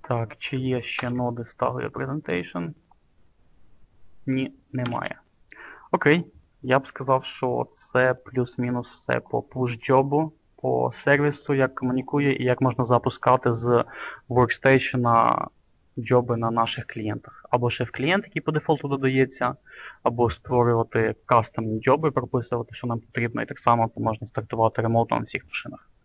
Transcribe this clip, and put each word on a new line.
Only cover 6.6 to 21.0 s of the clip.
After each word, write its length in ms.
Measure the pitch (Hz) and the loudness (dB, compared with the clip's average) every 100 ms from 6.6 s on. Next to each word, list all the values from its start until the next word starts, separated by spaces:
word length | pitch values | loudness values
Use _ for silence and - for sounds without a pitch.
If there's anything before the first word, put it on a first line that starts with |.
я 180 | 127 131 | 0 0
б 80 | 135 | 0
сказав, 380 | - 131 131 - | -10 0 0 0
що 420 | - 127 123 120 _ | -6 -4 -2 -4 _
це 380 | - 127 127 | -2 2 2
плюс-мінус 760 | 123 - 127 123 - 123 123 120 | 0 -4 -4 -4 -4 -4 -4 -8
все 300 | - - 123 | -14 -2 -2
по 200 | - 120 | -2 -6
push-джобу, 920 | - 131 123 117 - 131 139 147 156 _ _ _ | -6 -6 -4 -4 2 2 4 0 -2 _ _ _
по 360 | 127 127 123 | -2 0 -2
сервісу, 600 | - - 143 147 143 - | -2 2 4 2 -2 -2
як 220 | 135 131 131 | 0 0 0
комунікує 600 | 127 131 131 147 143 131 | -2 -2 -2 0 0 0
і 80 | |
як 180 | 123 123 | 0 2
можна 240 | 131 117 117 | 0 0 2
запускати 680 | 120 123 - - 123 123 | 2 2 0 2 4 2
з 320 | 113 120 120 - - - - _ | 0 2 2 2 -10 -14 -16 _
workstation 1160 | 120 120 - 135 135 - 127 120 117 117 50 50 _ _ _ _ - | 2 2 2 4 4 4 0 4 4 4 2 -4 _ _ _ _ -12
джоби 380 | 113 123 120 117 | 2 2 2 -2
на 140 | 113 | 0
наших 360 | 117 113 - - | 0 -2 -4 -10
клієнтах. 580 | 113 107 107 - - - | -8 -6 -6 -10 -20 -2
Або 200 | 123 120 | 0 0
шеф-клієнт, 560 | - 120 - 139 196 214 | -2 -6 -2 0 0 -2
який 160 | 160 | -6
по 100 | - | -2
дефолту 360 | 156 - 147 143 | -2 0 -2 0
додається, 680 | 135 135 131 131 131 123 131 _ - - - | 0 2 4 2 0 -4 -4 _ -20 -20 -4
або 260 | - 120 120 | -4 2 0
створювати 840 | - - 123 120 117 117 120 | 0 -2 2 4 2 0 0